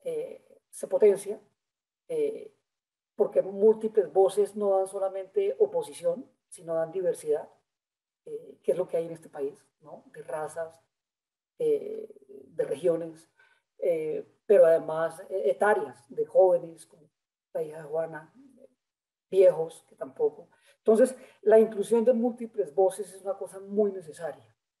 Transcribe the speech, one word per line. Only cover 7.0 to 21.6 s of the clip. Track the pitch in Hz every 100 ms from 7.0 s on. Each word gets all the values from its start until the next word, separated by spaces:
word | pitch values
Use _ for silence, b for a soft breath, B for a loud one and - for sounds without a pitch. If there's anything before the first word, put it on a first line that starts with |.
| 175 147 151 147 - _ _ _ _ _ _ _ -
eh, | 160 160 -
que | -
es | 170
lo | -
que | 165
hay | 165
en |
este | 160 -
país, | 151 139 - _ _
¿no? | 151 202 -
De | -
razas, | 156 156 151 165 160 - _ _ _ _ _ _ _ -
eh, | 156 143 - - - - -
de | - - -
regiones, | 147 - 175 165 165 156 _ _ b b _ -
eh, | 180 160 156 - - _ -
pero | 185 165
además, | 165 151 160 165 180 -
eh, | 190 208
etarias, | - 208 214 - - -
de | 156 147
jóvenes, | 175 185 175 165 165 -
como | _ _ _ _ _ _
la | 170
hija | 151 156
de |
Juana, | 147 156 160 156 160 247 277 _ - _ _ _ _ _ -
viejos, | 190 180 160 165 - _
que | -
tampoco. | - - 151 - - b b b
Entonces, | - 220 254 - B B
la | 214
inclusión | 220